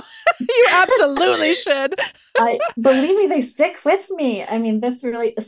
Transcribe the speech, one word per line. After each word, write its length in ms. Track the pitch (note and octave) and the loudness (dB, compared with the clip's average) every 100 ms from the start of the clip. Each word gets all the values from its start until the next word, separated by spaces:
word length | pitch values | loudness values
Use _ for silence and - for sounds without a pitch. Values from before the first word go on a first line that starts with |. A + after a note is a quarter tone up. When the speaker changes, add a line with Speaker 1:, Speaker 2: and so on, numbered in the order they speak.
| - | 0
Speaker 1:
<laughs> 340 | - - - | -4 -2 -2
You 280 | B3+ B4 A#4+ | -2 4 4
absolutely 840 | F4+ F#4 B3+ C#4+ C#4 F4+ - D#4 | 4 4 4 2 2 0 2 0
should. 420 | F4 - C#4 C4+ F#4+ - - _ - | -2 -2 -2 -2 -4 -8 -10 _ -2
Speaker 2:
I, 200 | A#3 A#3+ E5 - | 0 0 -4 0
believe 380 | B3 C4 D4+ G4 | 2 2 2 2
me, 100 | G4 | 2
they 140 | D#4+ | 0
stick 420 | B3 - E4 F4 | -4 -2 -2 -2
with 260 | C#4 G4 - | -2 -2 -4
me. 320 | F4+ C4+ G3+ | -6 -4 -4
I 160 | - A3+ | -6 -4
mean, 220 | A3+ G#3+ | -2 -2
this 240 | A#3+ B3 | -4 -6
really, 320 | B3+ A#3 A#3 A3+ | -8 -4 -4 -6